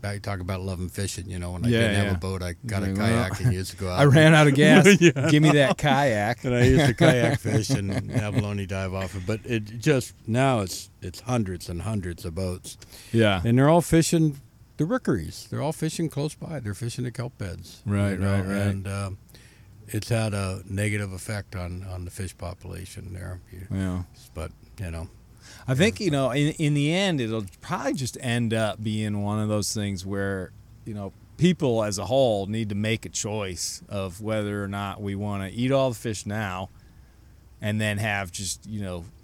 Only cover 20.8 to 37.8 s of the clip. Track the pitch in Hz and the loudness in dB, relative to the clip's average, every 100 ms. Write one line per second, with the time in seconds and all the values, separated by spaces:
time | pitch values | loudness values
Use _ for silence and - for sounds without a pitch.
20.8 | 104 104 101 92 - 104 95 95 90 90 | -2 -2 -6 -10 -8 -8 -8 -10 -8 -10
21.8 | 95 90 87 - 95 - 90 87 92 90 | -10 -10 -10 -10 -10 -8 -12 -12 -14 -14
22.8 | 90 - 90 90 90 90 - 90 92 95 | -14 -14 -14 -12 -12 -12 -16 -18 -6 -2
23.8 | 95 90 90 - - - 82 - - - | -2 -2 -8 -14 -16 -12 -12 -12 -20 -12
24.8 | 92 82 82 - - - - - - 131 | -10 -8 -12 -16 -20 -20 -20 -14 -4 2
25.8 | 202 - 202 143 131 131 147 - 151 147 | 2 2 -2 0 0 2 0 0 0 2
26.8 | 143 175 196 156 113 110 98 - - 180 | 2 0 0 0 -2 -4 -6 -14 -10 -6
27.8 | 180 160 127 - 127 120 117 110 110 98 | -4 -4 -6 -6 -2 -2 0 0 -2 -2
28.8 | 110 107 107 104 101 107 107 104 98 107 | -4 -4 -2 -2 -2 -2 0 -2 -2 -4
29.8 | 101 95 95 98 98 95 92 - - - | -4 -4 -6 -4 -4 -4 -8 -14 -20 -18
30.8 | - 104 98 - - - 165 180 139 113 | -14 -10 -12 -14 -20 2 2 2 0 0
31.8 | 107 98 95 131 131 104 98 110 110 101 | -2 -4 -2 2 2 2 -2 -4 -4 -2
32.8 | 107 113 92 - 107 107 98 87 - - | -2 -2 -4 -8 -6 -6 -6 -8 -10 -10
33.8 | - 101 95 87 104 110 104 104 101 98 | -10 -6 -6 -8 -4 -4 -2 -4 -6 -6
34.8 | 101 95 101 98 104 101 95 104 127 135 | -8 -8 -8 -6 -4 -6 -6 -4 0 2
35.8 | 135 113 120 107 - 104 104 92 98 - | 0 -2 -6 -8 -6 -6 -6 -6 -10 -14
36.8 | - - - - - - - - 107 107 | -20 -20 -20 -20 -20 -20 -20 -8 -4 -2